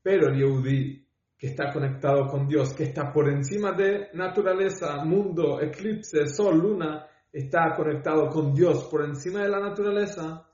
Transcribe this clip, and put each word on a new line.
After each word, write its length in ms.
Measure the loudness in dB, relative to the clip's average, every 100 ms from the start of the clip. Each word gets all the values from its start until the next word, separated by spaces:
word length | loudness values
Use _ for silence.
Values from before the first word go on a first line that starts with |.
Pero 280 | 2 4 4
el 100 | 4
yehudí 640 | 2 2 2 0 0 -6 _ _ _ _
que 120 | -10
está 240 | -6 -4
conectado 560 | -2 -4 -2 2 2 2
con 180 | -2 0
Dios, 260 | 2 0
que 120 | -2
está 280 | -6 -4 -2
por 160 | 2 2
encima 440 | 2 -2 -2 -2
de 380 | 2 2 0 -4
naturaleza, 880 | -6 -4 0 0 2 0 -2 -6 -4
mundo, 560 | 0 2 2 0 0 0
eclipse, 680 | -2 -4 -6 -6 -2 0 0
sol, 280 | 2 4 4
luna, 480 | 4 0 -2 -6 -12 _ _
está 420 | -10 -2 2 2 0
conectado 520 | -2 -2 0 2 2
con 260 | 0 0
Dios 300 | 4 4 2
por 200 | 0 -4
encima 380 | -2 -6 -6 -2
de 60 | -2
la 100 | 0
naturaleza 920 | -2 -2 -2 0 -2 -4 -10 -10 -16